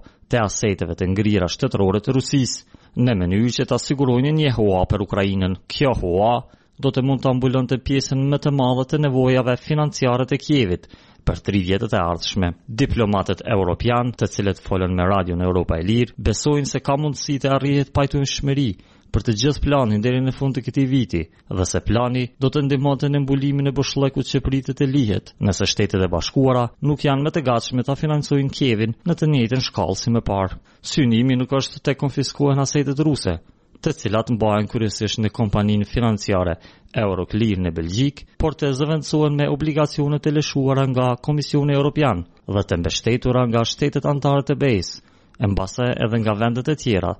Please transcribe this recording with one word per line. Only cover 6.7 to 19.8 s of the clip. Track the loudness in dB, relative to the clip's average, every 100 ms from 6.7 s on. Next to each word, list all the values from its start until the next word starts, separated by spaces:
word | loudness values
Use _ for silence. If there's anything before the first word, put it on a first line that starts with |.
| -4
do | -2
të | 0
mund | 0 0 0
ta |
mbulonte | 0 0 0 0 -2
pjesën | 0 -2 0 0 0
më | 0 0
të | 2
madhe | 2 0 0
të | 0
nevojave | 2 2 4 2 2 -2
financiare | -2 0 0 0 0 2 0
të | -2 0
Kievit | 2 2 -2 -6 -20 -20 _ -4
për | -4
tri | 0 0
vjetët | 2 0 0
e | 0
ardhshme. | 0 -2 -4 -2 -2 -2 -8
Diplomatët | -2 0 2 2 0 0 -4 -2
europian, | 0 0 0 0 0 0 -2
të | -4
cilët | -2 -2 -2
folën | -2 -2 0 0
me | 2
Radion | 2 0 -2
Europa | 0 0 0 -2
e |
Lirë, | 0 0 0 -2
besojnë | -2 0 0 0 -2
se | -4
ka | -2 -2
mundësi | -2 -4 -4 -2
të | 0 0
arrihet | 2 0 0 0
pajtueshmëri | 0 0 -2 -2 -2 0 0 -4 -12 _ _
për | -4 0
të | 0
gjithë | 0 0
planin | 0 2